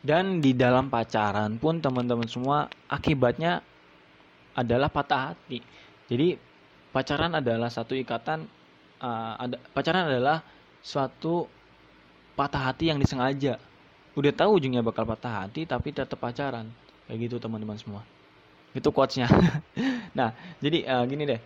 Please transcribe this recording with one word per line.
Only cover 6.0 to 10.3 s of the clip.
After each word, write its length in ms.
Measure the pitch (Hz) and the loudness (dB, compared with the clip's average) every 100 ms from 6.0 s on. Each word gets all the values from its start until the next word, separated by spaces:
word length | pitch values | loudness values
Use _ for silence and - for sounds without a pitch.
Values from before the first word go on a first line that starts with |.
| - | -4
Jadi, 240 | 123 170 139 - - - - - | 2 2 0 -12 -20 -20 -20 -4
pacaran 480 | 131 131 147 170 160 | -4 -2 -2 0 0
adalah 320 | 123 113 117 | 0 0 -2
satu 240 | 117 117 | -4 -4
ikatan, 480 | 131 123 - - 160 156 - - _ - _ | -6 -4 -4 -4 -6 -8 -20 -20 _ -20 _
eh, 340 | 127 113 113 107 | -6 -6 -6 -6
ada, 240 | 123 123 - | -8 -8 -6
pacaran 400 | - - 180 165 | -4 0 0 2
adalah 320 | 127 131 | 2 2